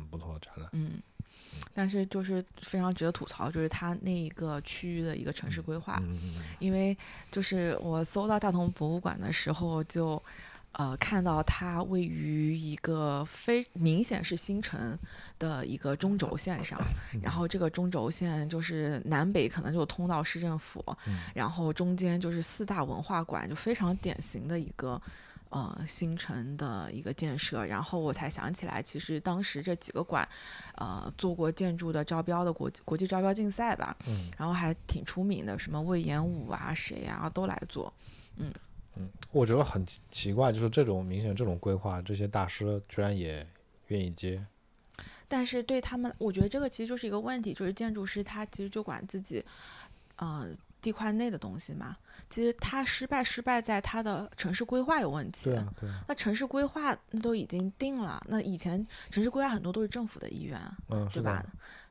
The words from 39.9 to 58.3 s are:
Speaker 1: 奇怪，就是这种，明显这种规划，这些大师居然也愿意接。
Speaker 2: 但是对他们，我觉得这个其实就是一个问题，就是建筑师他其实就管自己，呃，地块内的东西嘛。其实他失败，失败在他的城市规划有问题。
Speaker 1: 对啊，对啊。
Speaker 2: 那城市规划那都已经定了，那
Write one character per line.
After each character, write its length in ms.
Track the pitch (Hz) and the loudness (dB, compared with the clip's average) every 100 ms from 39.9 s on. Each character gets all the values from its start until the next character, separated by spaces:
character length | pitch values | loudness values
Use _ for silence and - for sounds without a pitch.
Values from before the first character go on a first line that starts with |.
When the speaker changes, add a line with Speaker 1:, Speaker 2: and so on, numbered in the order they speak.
| - - | -6 -6
Speaker 1:
奇 220 | - 101 | -2 2
怪， 180 | 104 131 | 6 6
就 80 | 107 | 6
是 80 | 113 | 4
这 160 | 123 | 6
种， 200 | 120 95 | 6 4
明 180 | 92 95 | 2 0
显 120 | 107 | 0
这 100 | 98 | 2
种 140 | 113 87 | 2 2
规 160 | 101 | 2
划， 260 | 95 98 90 | 2 2 -2
这 120 | 95 | 0
些 120 | 101 101 | 0 2
大 200 | 104 90 | 2 0
师 340 | - 104 101 - | 0 0 0 -2
居 120 | - | 0
然 160 | 101 98 | 2 2
也 300 | 82 76 85 - _ _ - | 0 -4 -8 -16 _ _ -2
愿 120 | 101 | 0
意 120 | 90 | 0
接。 320 | 82 92 92 101 - _ _ _ - - - - | -2 -2 -4 -6 -14 _ _ _ -16 -14 -18 -2
Speaker 2:
但 160 | 262 | 0
是 180 | 247 247 | 2 0
对 180 | 233 262 | 2 2
他 160 | 254 247 | 2 -2
们， 180 | 240 - | -2 0
我 120 | 214 | 0
觉 120 | 190 | 2
得 60 | 202 | 2
这 120 | 277 | 2
个 80 | 269 | 0
其 140 | - | -2
实 40 | 226 | -4
就 80 | |
是 120 | 247 220 | -4 -2
一 40 | |
个 80 | 208 | -2
问 220 | 233 254 | -2 -2
题， 140 | 214 | -2
就 100 | 190 | -2
是 80 | 190 | -2
建 200 | 196 226 | -2 -2
筑 100 | 214 | -2
师 180 | 196 202 | -4 -4
他 220 | 196 208 208 | -4 -6 -6
其 160 | - | -6
实 60 | 196 | -6
就 140 | 220 | -6
管 200 | 208 120 196 | -6 -6 -6
自 120 | 190 | -6
己， 240 | 196 110 - - - - - - - - | -4 -4 -6 -14 -18 -18 -18 -20 -20 -8
呃， 300 | 170 151 104 160 - - | -6 -4 -6 -10 -16 -6
地 100 | 226 | -4
块 180 | 208 220 | -2 0
内 180 | 214 240 | 2 0
的 80 | 170 | -2
东 200 | 98 101 | -6 -6
西 140 | - | -6
嘛。 240 | 147 - - - - - | -6 -8 -12 -16 -20 -8
其 160 | 226 | 2
实 80 | 233 | 2
他 300 | 240 - 269 | 2 -2 0
失 220 | 254 - 262 | 2 0 2
败， 180 | 277 | 2
失 160 | 240 - | 2 0
败 220 | 247 240 | 2 2
在 180 | 226 202 | 4 0
他 220 | - 226 | 0 -2
的 280 | 220 185 208 - | 0 0 -2 -4
城 160 | 175 | 0
市 100 | 185 | 0
规 200 | 233 254 | 2 2
划 180 | 262 311 | 4 4
有 80 | 175 | 4
问 160 | 147 127 | 0 -2
题。 140 | - 131 | -2 2
Speaker 1:
对 100 | 120 | 2
啊， 160 | 101 - | 0 -4
对 80 | 104 | -6
啊。 160 | 95 - | -6 -4
Speaker 2:
那 80 | |
城 200 | - 208 | 0 2
市 100 | 220 | 2
规 180 | 269 269 | 2 2
划 320 | 285 311 285 - - | 2 2 0 0 -2
那 80 | 220 | -2
都 120 | 233 | 2
已 120 | 220 - | 0 0
经 260 | 175 190 - | 0 -2 -2
定 200 | 269 262 | -2 -2
了， 240 | 190 82 | -2 -4
那 140 | - | -2